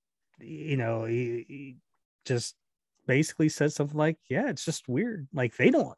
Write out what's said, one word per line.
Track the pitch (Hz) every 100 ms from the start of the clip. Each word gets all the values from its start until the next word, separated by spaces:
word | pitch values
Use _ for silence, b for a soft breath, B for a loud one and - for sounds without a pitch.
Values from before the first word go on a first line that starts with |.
| _ _ _ _
you | 113 156 151 135
know, | 117 113 113
he, | 120 120 117 -
he | 143 139 127 _ _ _ _ -
just | 120 - - _ _ _ _ -
basically | 135 156 - 156
said | - 151
something | - 143 151
like, | 156 160 -
"Yeah, | 143 269
it's | 151
just | - - -
weird. | 123 240 190 135
Like, | 147 120 -
they | 160
don't, | 311 147